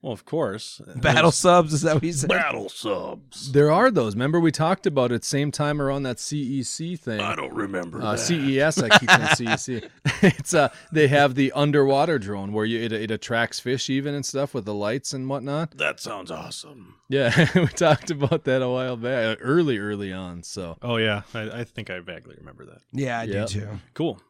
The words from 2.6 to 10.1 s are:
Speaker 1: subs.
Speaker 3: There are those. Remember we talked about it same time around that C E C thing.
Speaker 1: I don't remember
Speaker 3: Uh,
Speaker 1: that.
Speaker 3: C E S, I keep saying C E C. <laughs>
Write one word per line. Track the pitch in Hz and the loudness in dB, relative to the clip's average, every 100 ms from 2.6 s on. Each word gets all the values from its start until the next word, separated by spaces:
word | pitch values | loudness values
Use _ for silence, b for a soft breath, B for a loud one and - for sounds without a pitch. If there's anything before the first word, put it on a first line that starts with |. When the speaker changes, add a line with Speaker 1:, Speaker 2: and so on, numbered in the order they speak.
| 98 | -8
Speaker 1:
subs. | - 110 95 82 - _ - 135 | -8 -4 -4 -6 -10 _ -14 0
Speaker 3:
There | 135 147 | 4 4
are | 165 254 | 6 4
those. | 190 113 | 2 0
Remember | 104 131 170 | 0 0 4
we | 165 | 2
talked | 143 160 190 - | 2 0 0 0
about | 139 123 | 2 2
it | 120 | 0
same | - 143 147 | -2 -2 -2
time | - 147 151 | -2 -2 -2
around | 139 139 | -2 -2
that | 135 120 | -4 -8
C | - 147 127 139 | -6 -6 -4 -4
E | |
C | 117 - 165 | -6 -8 -8
thing. | 180 - 107 | -8 -6 -6
Speaker 1:
I | 101 | -4
don't | 85 65 | -6 -8
remember | - 98 95 85 - | -6 -6 -6 -8 -6
Speaker 3:
Uh, | 107 | -4
Speaker 1:
that. | 107 | -2
Speaker 3:
C | - 170 139 135 | 0 0 2 2
E | |
S, | 151 156 | 2 2
I | 120 208 | 6 6
keep | 120 | 8
saying | 175 151 | 4 4
C | 156 117 | 0 0
E | 156 | -4
C. | - 120 - | -4 -8 -8
<laughs> | _ 143 | _ -6